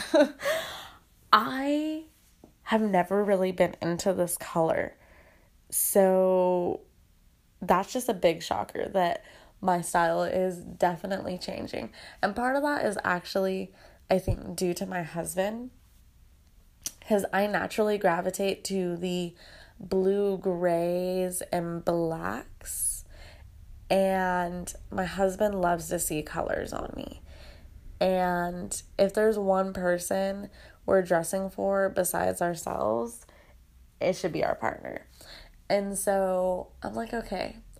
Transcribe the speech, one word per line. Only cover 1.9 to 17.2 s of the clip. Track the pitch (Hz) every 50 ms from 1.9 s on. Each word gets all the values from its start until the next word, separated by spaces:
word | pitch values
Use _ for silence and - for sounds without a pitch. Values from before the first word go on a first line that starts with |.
| 311 311 320 - _ _ _ _ _ _ - - _ _ -
have | - 226 220
never | 220 214 190 180 175 - 196 202 208
really | 196 202 185 190 185 185
been | 180 180 170 - - -
into | 165 175 170 - 202 180
this | 185 180 170 -
color. | - - - - 170 165 160 - - - - - - - - - - - - - _ _ _ _ _ _ -
So | - - - - - 202 190 190 185 190 185 185 185 185 180 180 180 180 175 175 - - - _ _ _ _ _ _ _ _ _ _ _ _ _ _ -
that's | - 175 180 180 196 - -
just | 254 247 -
a | 214
big | 175 - 170 165 165 -
shocker | - - - - - - - - -
that | - 190 175 170 - - - - - - - - - -
my | - 190 180 175 170
style | - - 175 170 165 170 175 175
is | - - 185 185 185 180 175
definitely | - - 175 - 190 175 180 165 - 190 196 190 - - 180
changing. | 175 - - 175 - - - - - - 220 - - - - - - -
And | 196 196
part | 240 240 254 269
of | 285 285
that | 294 294 294 -
is | 214 196 - -
actually, | - 180 175 - - - 196 190 190 190 190 190 185 - - - - - - - -
I | 190 185
think, | 180 - - - - 190 175
due | - 185 175 175
to | - 196
my | 185 185 180 165
husband, | 156 - 170 165 160 160 185 190 208 220 233 247 254 - - - - _ - - - - - - - - - - _ - - - _ _ _ - - - - -
'cause | - 220 202